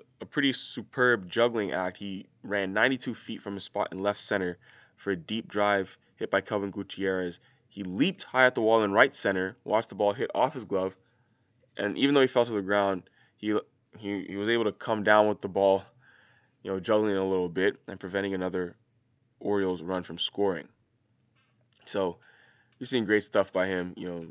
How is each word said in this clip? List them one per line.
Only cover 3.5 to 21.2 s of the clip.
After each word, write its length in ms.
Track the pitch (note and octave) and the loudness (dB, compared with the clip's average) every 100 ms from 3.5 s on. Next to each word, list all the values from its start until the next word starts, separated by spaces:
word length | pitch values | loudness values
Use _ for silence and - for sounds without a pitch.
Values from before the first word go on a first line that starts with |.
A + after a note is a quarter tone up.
his 100 | G2 | -8
spot 240 | - G2 G2+ | -6 -4 -4
in 120 | F#2 | -2
left 180 | G2+ G#2 | -2 -2
center 380 | - G2+ F#2 F2 _ - _ _ | -2 -2 -2 -6 _ -20 _ _
for 160 | - | -4
a 40 | F#2+ | -4
deep 320 | D#2+ A2 - | -4 -8 -6
drive 480 | G#2 G#2 G2+ F#2+ - _ _ | 0 2 2 0 -10 _ _
hit 140 | G2 | -2
by 120 | G2 | -2
Kelvin 280 | - G#2 G2 | 0 -2 -4
Gutierrez. 720 | G2 G2 - F#2+ F#2 F2+ F2 _ _ _ | -6 -10 -4 -2 -2 -4 -8 _ _ _
He 160 | - | -12
leaped 400 | F#2+ F#2 E3+ - | -8 0 -2 -2
high 220 | - B2+ B2+ | -4 2 4
at 80 | |
the 60 | B2+ | 4
wall 220 | A2 A2+ | 4 4
in 80 | G#2+ | 4
right 220 | G2 C3+ | 4 4
center, 420 | - A2 F#2+ F#2 - | 4 0 0 -2 -6
watched 240 | - G#2+ A2+ | -2 -2 -2
the 60 | |
ball 180 | G2 G#2 | 0 0
hit 180 | G#2 A#2 | 0 -2
off 200 | - B2+ | 0 0
his 100 | C#3 | 0
glove, 320 | G2+ F#2+ F#2+ - _ _ _ _ _ _ _ - | -4 -2 -2 -4 _ _ _ _ _ _ _ -6
and 220 | G#2 D#2+ | -4 0
even 160 | C3+ | 2
though 60 | C#3+ | 4
he 80 | C3 | 4
fell 180 | B2+ A#2+ | 4 2
to 60 | |
the 100 | G#2+ | 0
ground, 480 | F#2+ G2+ G2 F#2+ - _ _ _ | 0 2 2 0 -6 _ _ _
he, 220 | G#2 G#2 - _ _ - | -2 -2 -4 _ _ -12
he, 260 | G#2 G2+ E2+ | -6 -6 -6
he 80 | G2 | -6
was 120 | G#2 | -2
able 140 | A#2 | 0
to 80 | G#2+ | 0
come 320 | F#2+ - A2 | -2 -4 -2
down 240 | G#2 G#2+ G#2+ | 4 6 6
with 140 | G2+ | 2
the 80 | G2+ | -4
ball, 340 | F#2 G2 G2 - _ _ _ _ _ _ _ | 2 4 4 0 _ _ _ _ _ _ _
you 80 | G2 | -6
know, 80 | F#2+ | -4
juggling 380 | F#2 G#2+ G#2+ G2 | 2 2 2 0
a 80 | |
little 240 | F#2+ F#2+ F2+ | 0 0 -2
bit 280 | E2+ G2 - - | 0 0 0 -8
and 100 | F#2+ | -14
preventing 340 | F#2 G2 G2 | -6 -4 -2
another 440 | F#2+ F#2 F2+ F2 - _ _ _ _ _ _ | -2 -2 -2 -6 -8 _ _ _ _ _ _
Orioles 420 | - G#2 F#2+ F2+ | -2 0 0 -2
run 220 | D#2+ F#2 | -4 -6
from 120 | F2 E2+ | -6 -6
scoring. 520 | - - G2+ E2+ - _ _ _ _ _ | -6 -2 0 -2 -8 _ _ _ _ _